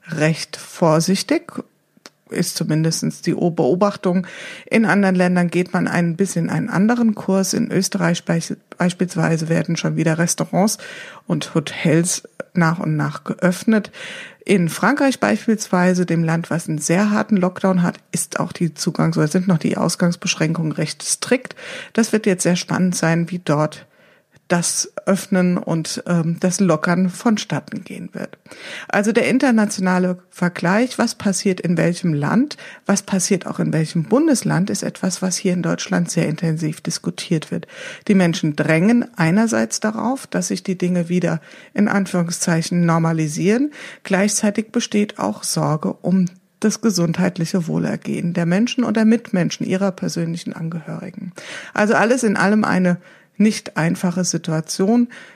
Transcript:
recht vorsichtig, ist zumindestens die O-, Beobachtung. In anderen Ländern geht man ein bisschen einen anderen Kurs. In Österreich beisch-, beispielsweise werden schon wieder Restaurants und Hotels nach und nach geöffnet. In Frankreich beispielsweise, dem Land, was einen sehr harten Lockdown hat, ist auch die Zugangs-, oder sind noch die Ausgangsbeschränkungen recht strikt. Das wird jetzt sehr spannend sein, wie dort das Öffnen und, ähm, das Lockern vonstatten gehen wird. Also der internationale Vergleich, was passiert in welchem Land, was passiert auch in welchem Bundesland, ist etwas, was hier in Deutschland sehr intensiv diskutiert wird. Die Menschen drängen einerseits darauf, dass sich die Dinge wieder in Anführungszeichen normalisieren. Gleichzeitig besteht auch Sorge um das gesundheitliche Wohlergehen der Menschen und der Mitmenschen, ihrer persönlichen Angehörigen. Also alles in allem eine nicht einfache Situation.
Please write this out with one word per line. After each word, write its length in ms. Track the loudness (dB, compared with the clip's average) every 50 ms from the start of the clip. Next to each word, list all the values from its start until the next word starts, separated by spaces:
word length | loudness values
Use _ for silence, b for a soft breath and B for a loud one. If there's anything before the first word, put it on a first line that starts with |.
| -16 -10
recht 480 | -4 0 0 0 0 -2 -6 -10 -14
vorsichtig, 960 | -16 -16 -18 -2 2 4 4 4 4 4 2 0 0 0 0 -2 -2 -2 -6 -12 -14 -14 _ _ _ _ _ _ _ -20 -20 _ _ _ -6
ist 280 | -4 -2 -2 -2 -4
zumindestens 640 | -4 -2 0 0 2 2 0 0 -2 -2 -4 -4 -4
die 140 | -2 -2 0
O-, 160 | 0 0 0
Beobachtung. 760 | 2 2 2 2 4 4 2 0 0 0 -2 0 0 0 -2 B B B B B B B B 0
In 160 | 2 2 4
anderen 300 | 4 4 4 4 4 4
Ländern 340 | 4 2 4 4 2 2 2
geht 240 | 0 0 0 0
man 140 | 0 -2 0
ein 300 | 0 0 0 0 0 0
bisschen 340 | -2 -2 -2 -2 -2 -2 -2
einen 180 | -2 -2 -2 0
anderen 460 | 0 2 2 2 2 2 2 0 0
Kurs. 400 | 0 -2 0 0 0 0 0 0
In 160 | -2 -2 0
Österreich 540 | 0 -2 -2 -2 -2 0 0 0 0 0 -2
beisch-, 320 | -2 -2 -2 -2 -6 -8 -12 _ _ -4 -2
beispielsweise 720 | -2 0 0 -2 -4 -2 0 0 0 2 0 0 0 0
werden 280 | 0 0 0 0 -2
schon 180 | -2 -2 -2 -2
wieder 240 | 0 0 0 2 2
Restaurants 600 | 0 0 0 -2 -4 -2 0 2 2 2 0 B B B B B B B B B B -4
und 260 | -4 -4 -4 -2 -2
Hotels 720 | -2 -2 -4 -4 -2 2 2 4 4 2 0 -2 -6 -8 -12 _ -16 -16 -4
nach 280 | 0 2 2 2 2 0
und 160 | -2 -2 0
nach 260 | 0 -2 -2 -4 -6
geöffnet. 720 | -8 -8 -4 0 0 0 0 0 0 2 2 2 0 -2 B B B B B B B B B B 0
In 240 | 2 2 2 2 0
Frankreich 520 | 0 0 2 2 4 4 2 2 2 2
beispielsweise, 840 | 0 0 0 2 2 0 0 0 0 0 2 2 4 4 4 2 0
dem 200 | 0 0 0 2
Land, 260 | 2 0 -2 -2 -2
was 180 | -4 -4 -2 -4
einen 100 | -4 -4
sehr 340 | -2 0 2 2 2 2
harten 240 | 2 0 0 2 2
Lockdown 460 | 2 2 0 -2 0 0 2 2 2 2
hat, 140 | 0 -2 -4 _ _
ist 300 | -6 -6 -6 -6 -4 -6
auch 100 | -6 -6
die 240 | -4 -4 -4 -4 -4
Zugangs-, 420 | -4 -4 -4 0 0 0 0 2
oder 120 | 2 0 2
sind 180 | 0 0 2
noch 120 | 2 2 2
die 180 | 0 -2 -2
Ausgangsbeschränkungen 960 | 0 0 -2 0 0 0 0 0 -2 -4 -4 -2 -2 -2 -2 0 -2 -2 -2
recht 320 | -2 -2 -4 -4 -6 -8 -6
strikt. 500 | -6 -6 -6 -2 0 -2 -2 -2 -6 -16 B B B B B B B
Das 200 | B 0 0 2
wird 140 | 0 0 2
jetzt 160 | 0 0 2
sehr 140 | 2 2 0
spannend 400 | 0 0 -2 0 2 2 0 2
sein, 340 | 2 2 2 2 2 0 -2
wie 80 | -4 -4
dort 460 | -2 0 2 2 0 -2 -4 -8 -20 b b b b b b b b b b b _ 0
das 440 | 0 0 0 0 -2 -4 -6 -6 -10 -4 0
Öffnen 540 | 0 0 0 0 0 2 2 2 2 2 0
und, 440 | -2 -2 -2 -2 -2 -4 -8 -6 -4
ähm, 320 | 0 0 0 0 0 -2 0
das 180 | 0 0 2 2
Lockern 520 | 4 4 4 2 2 0 2 2 0 0
vonstatten 720 | -2 -2 0 0 0 0 0 -4 -6 -6 -6 -8 -10 -12 -12
gehen 240 | -12 -14 -14 -14 -12 -10
wird. 240 | -10 -10 -10 -12 -18 _ B B B B B B B B B
Also 240 | 0 0 2 2
der 160 | 2 2 2 4
internationale 920 | 2 4 4 4 4 4 2 2 0 0 0 2 2 2 2 0 -2 -4 -8 _
Vergleich, 680 | -6 -2 -2 -2 0 0 0 2 2 2 2 0 0 -2
was 180 | -2 -2 -2
passiert 440 | -2 -2 -2 -2 0 0 0 0 0
in 160 | 0 0 2
welchem 380 | 2 2 2 0 0 0 0 0
Land, 420 | 0 0 2 2 2 2 0 -2 B B B B B B
was 160 | 0 0 0
passiert 440 | 0 -2 -2 -2 2 2 0 0 0
auch 120 | -4 -4 -2
in 160 | -2 0 0
welchem 300 | 0 0 0 -2 -2 0
Bundesland, 640 | 2 2 4 4 4 2 2 2 0 0 0 0 0
ist 120 | -2 -4
etwas, 380 | -4 -6 -6 -4 -4 -4 -2 -2
was 160 | -4 -4 -4
hier 160 | -2 0 0
in 80 | 0 0
Deutschland 500 | 0 -2 -2 -4 -4 -2 0 0 0 0
sehr 160 | 0 -2 0
intensiv 540 | 0 -2 -2 -2 -2 -2 -2 -4 -4 -6 -6
diskutiert 720 | -8 -8 -8 -6 -6 -8 -8 -6 -4 -2 -2 -2 -2 -4
wird. 160 | -8 -8 -8 B B B B B B B B
Die 80 | 2 4
Menschen 420 | 4 4 4 2 0 0 -2 0
drängen 480 | 0 2 2 2 4 4 4 4 2 2 -2 -2 0
einerseits 640 | 2 2 4 4 2 2 2 0 0 -2 -4 -4
darauf, 460 | -4 -4 -4 -4 -4 -4 -4 -6 -6
dass 220 | -6 -4 -4 -2 -2
sich 140 | -4 -4
die 160 | -4 -4 -4 -2
Dinge 320 | 0 0 0 0 0 0
wieder 320 | 0 0 0 0 0 -2 B B B B B B B
in 120 | 0 2
Anführungszeichen 1000 | 2 2 0 0 0 0 0 0 0 -2 -2 0 0 0 0 0 0 2 2 4
normalisieren. 840 | 4 4 4 2 2 2 0 0 -2 -2 0 2 2 2 2 0 -2 B B B B B B
Gleichzeitig 720 | -4 -2 0 2 2 2 2 0 0 0 0 -2 -4 -2
besteht 460 | -4 -4 -2 0 0 0 0 0 -2 -4
auch 260 | -4 -4 -4 -4 -6
Sorge 480 | -4 -2 0 0 0 0 0 -2 -4
um 320 | -4 -4 -2 0 2 2 2 0 -2 -10 _ _ _ _
das 200 | 0 0 0 0
gesundheitliche 840 | 0 0 2 2 0 0 2 0 0 0 0 -2 -2 -2 -2 -2 -2
Wohlergehen 640 | -2 -2 -2 0 -2 -4 -4 -6 -6 -6 -4 -4 -2
der 140 | -2 0 0
Menschen 360 | 2 2 2 2 0 0 -2
und 140 | -2 0 2
der 80 | 4 4
Mitmenschen, 640 | 4 4 4 2 -2 -2 0 0 0 -2 -4 -4
ihrer 260 | -2 -2 0 0 -2
persönlichen 600 | -2 -4 -6 -4 -4 -4 -4 -4 -6 -8 -8 -10 -10
Angehörigen. 800 | -8 -8 -8 -8 -8 -10 -10 -12 -12 -12 -14 -14 -14 -14 -14 B B B B B B B B B
Also 180 | 2 2 4
alles 300 | 4 4 4 4 2 2
in 160 | 2 2 2 2
allem 260 | 2 4 4 2 2
eine 320 | 2 2 2 2 2 2 0 B B B B B B B 2
nicht 360 | 2 2 2 0 -6 -6 -2
einfache 480 | 0 0 0 0 0 -2 -2 0 0 -2
Situation. 800 | -2 -2 -4 -2 -2 -2 -2 -4 -4 -4 0 0 2 2 2 2 0 B B B B B